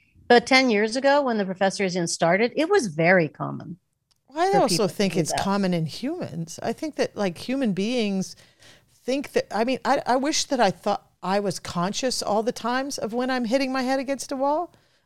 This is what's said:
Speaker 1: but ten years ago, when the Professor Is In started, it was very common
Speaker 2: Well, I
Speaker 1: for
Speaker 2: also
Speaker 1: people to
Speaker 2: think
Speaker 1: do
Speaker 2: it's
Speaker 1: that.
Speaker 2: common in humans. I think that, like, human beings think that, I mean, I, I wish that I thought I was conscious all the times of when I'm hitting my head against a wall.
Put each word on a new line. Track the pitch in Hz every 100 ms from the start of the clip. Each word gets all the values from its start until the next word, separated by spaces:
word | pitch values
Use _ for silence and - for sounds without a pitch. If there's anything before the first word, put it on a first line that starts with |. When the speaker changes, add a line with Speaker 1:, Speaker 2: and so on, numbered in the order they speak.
| _ _ -
Speaker 1:
but | 240 233
ten | 262 262
years | 208 220 247
ago, | 277 285
when | 262 220
the | 190
Professor | 180 196 196
Is | 190 180
In | 170
started, | - 165 190 233 -
it | 320
was | 403 220
very | 151 165 185 151
common | - 147 139 - 175 _ _ _ _ _
Speaker 2:
Well, | 277 370
I |
Speaker 1:
for | 392
Speaker 2:
also | 269 175
Speaker 1:
people | 196
to | -
Speaker 2:
think | 196
Speaker 1:
do | -
Speaker 2:
it's | 151
Speaker 1:
that. | 139
Speaker 2:
common | 196 202 190 175
in | 160
humans. | - 262 349 - 165 165 -
I | -
think | - 311 -
that, | 233 -
like, | 196 160
human | - 269 247
beings | 185 208 254 208 190 185 - - _ - - _ _
think | - 277 -
that, | - -
I | 196
mean, | 233 262 214
I, | 285 -
I | 254
wish | 277 - -
that | 254
I | 202
thought | 180 208 202 _ _
I | 180 202
was | 202 170
conscious | - 175 180 214 254 -
all | - 208
the | 226
times | - 226 254 277 -
of | 214
when | 240 254
I'm | 254 233
hitting | 269 269
my | 262
head | 254 269
against | 254 277 -
a | 269
wall. | 277 302 339 _ _ _